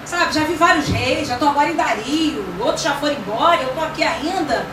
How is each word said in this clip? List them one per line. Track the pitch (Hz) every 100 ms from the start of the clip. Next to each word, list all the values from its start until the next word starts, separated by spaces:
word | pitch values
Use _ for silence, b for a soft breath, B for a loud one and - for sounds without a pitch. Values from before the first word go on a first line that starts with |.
sabe? | - 349 311
Já | 311
vi | 302 339
vários | 349 339 -
reis, | - 254 302 294
já | 247
tô | 294
agora | 285 311
em | 320
Dario, | 311 208 233 302 311 220 185 175
outros | 262 -
já | 320 277
foram | 294
embora, | 285 190 220 320 330
eu | 254
tô | 320
aqui | 320 -
ainda. | 320 - 294 381 320 - -